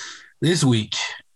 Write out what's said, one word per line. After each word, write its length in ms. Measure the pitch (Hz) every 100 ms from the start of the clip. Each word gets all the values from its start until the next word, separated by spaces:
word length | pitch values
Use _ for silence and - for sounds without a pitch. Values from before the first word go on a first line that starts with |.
| - - - _
this 220 | 147 175
week 300 | 139 113 104 - - - -